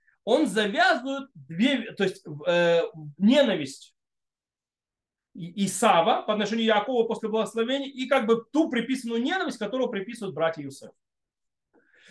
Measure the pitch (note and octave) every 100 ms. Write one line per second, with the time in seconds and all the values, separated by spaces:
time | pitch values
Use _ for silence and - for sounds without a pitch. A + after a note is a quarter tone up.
0 | _ _ - C4+ C4+ G3 G3+ C4 F#4 D4+
1 | C4 C#4 C4+ D#3 C3 E3 C4 B3+ - -
2 | F#3+ - F3 D3 E3 F3 E3+ E3+ - D#3
3 | D3+ - G3+ D4 B3 E3+ C3+ - - _
4 | _ _ _ _ _ _ _ _ _ _
5 | _ _ _ - E3+ F#3 F#3+ - A3 F3
6 | F#3 E4+ - G#3+ G3+ A3+ A3 G#3+ A#3 B3
7 | A3 G#3+ G#3+ A3 G#3 A3+ A#3 C#4 C#4 B3+
8 | C4 C4+ G#3+ A3+ - D4 D#4+ A#3+ A3+ B3+
9 | A#3 A#3 C4+ F#4+ D#4+ - G3+ C4 B3 G3
10 | F#3+ A3+ F#3+ D3 D#3+ D#3 C#3 - G#2+ _
11 | _ _ _ _ _ _ _ _ _ _
12 | -